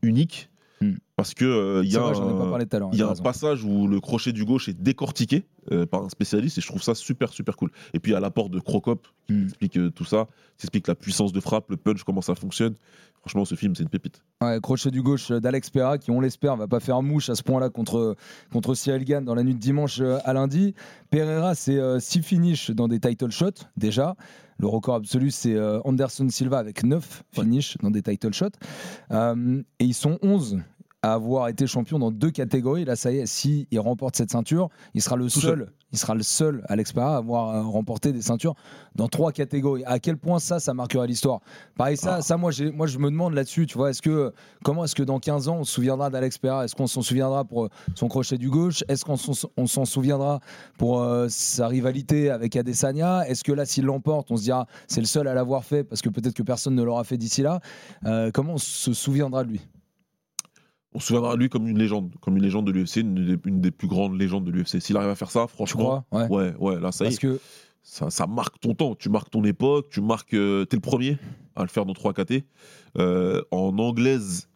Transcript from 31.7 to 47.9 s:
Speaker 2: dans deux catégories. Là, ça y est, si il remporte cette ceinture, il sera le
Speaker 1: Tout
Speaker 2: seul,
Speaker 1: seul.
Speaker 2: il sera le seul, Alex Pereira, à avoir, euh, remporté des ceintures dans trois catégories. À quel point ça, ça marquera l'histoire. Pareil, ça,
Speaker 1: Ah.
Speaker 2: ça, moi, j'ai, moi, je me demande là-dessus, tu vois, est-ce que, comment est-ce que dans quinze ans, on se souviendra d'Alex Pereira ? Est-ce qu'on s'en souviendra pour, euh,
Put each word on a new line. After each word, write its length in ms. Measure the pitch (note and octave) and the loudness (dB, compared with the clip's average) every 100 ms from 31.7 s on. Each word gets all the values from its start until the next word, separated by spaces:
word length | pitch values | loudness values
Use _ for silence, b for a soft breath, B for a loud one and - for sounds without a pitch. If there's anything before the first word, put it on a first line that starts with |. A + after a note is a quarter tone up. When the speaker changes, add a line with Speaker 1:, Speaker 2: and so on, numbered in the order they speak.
| - A2+ D#3 | 0 -2 0
Speaker 2:
dans 120 | A#2 | 0
deux 200 | A2 D#3 | 0 0
catégories. 560 | D#3 B2+ C3+ B2 D#3 D#3 | 0 0 0 2 0 0
Là, 100 | A#2+ | -2
ça 160 | B2+ | 0
y 60 | C3 | -2
est, 80 | A#2 | -2
si 420 | - C#3+ D3 C#3+ | -2 0 0 0
il 80 | A2+ | -2
remporte 380 | G#2+ B2 C3 - | 0 -2 -2 -2
cette 140 | A2+ | -2
ceinture, 400 | A#2+ A2+ D#3+ F3 B B | -2 0 0 0 B B
il 80 | - | -4
sera 140 | - B2 | 0 0
le 80 | |
Speaker 1:
Tout 140 | B2 C#3+ | 0 2
Speaker 2:
seul, 200 | D#3 D#3+ | 2 0
Speaker 1:
seul. 140 | - - _ | -2 -14 _
Speaker 2:
il 60 | B2+ | -6
sera 160 | - | -2
le 80 | A2 | -2
seul, 420 | G#2+ - D#3 C#3+ - | 0 0 0 0 -2
Alex 280 | G#2 G#2+ | -2 0
Pereira, 220 | - B2+ D3+ | 0 0 0
à 20 | |
avoir, 320 | A#2 A#2+ A2+ | 0 -2 0
euh, 120 | A2 | -2
remporté 480 | A2 G#2+ A2 A2+ D3 | 0 -2 -2 -2 0
des 80 | B2+ | 0
ceintures 320 | G#2+ A#2+ E3 D3+ B B B | -2 0 0 -4 B B B
dans 120 | - A#2 | -4 -2
trois 220 | - D#3+ | 2 0
catégories. 520 | D3 C#3 C#3+ C#3 C3 | 0 -2 0 0 0
À 140 | B2+ B2 | 0 -2
quel 180 | - D#3+ | 0 -2
point 220 | D#3+ F3 | 0 0
ça, 220 | - F3 | 0 -2
ça 120 | - | -2
marquera 340 | B2+ A#2+ C3+ B2 | -4 -2 0 0
l'histoire. 340 | A#2+ C#3 A#2 B B B - | 0 0 0 B B B -2
Pareil, 220 | B2+ D3 | 0 0
ça, 160 | F3 | 0
Speaker 1:
Ah. 80 | F3+ | -2
Speaker 2:
ça, 160 | D3+ E3+ | 0 0
moi, 120 | F3 | 2
j'ai, 180 | C3 D3 | 0 -4
moi, 160 | D3+ D#3 | 0 -2
je 100 | C3 | 0
me 120 | C#3+ | 0
demande 240 | D3+ F3 | 2 0
là-dessus, 320 | D3 C3+ - E3 | 0 -2 0 0
tu 100 | A#2 | 2
vois, 140 | C#3 | 0
est-ce 100 | B2+ | 2
que, 320 | D#3+ D#3 C3+ - B B | 2 2 0 -4 B B
comment 180 | - D#3 | -2 0
est-ce 120 | D#3+ | -2
que 80 | - | -2
dans 160 | C3+ C3+ | 0 0
quinze 260 | C#3 D3 C3+ | 0 -2 0
ans, 100 | E3+ | -4
on 60 | |
se 100 | C#3+ | -2
souviendra 340 | - B2 C3 C#3+ | 0 2 2 0
d'Alex 300 | C3 C3 - | -2 -4 -2
Pereira ? 260 | C3 C3+ | -2 0
Est-ce 100 | B2 | -2
qu'on 120 | - C3 | -2 -2
s'en 160 | - | -2
souviendra 420 | A#2 B2 C3 C3+ | 0 0 2 0
pour, 200 | C#3 A#2 A2 | -2 -2 -4
euh, 20 | B B | B B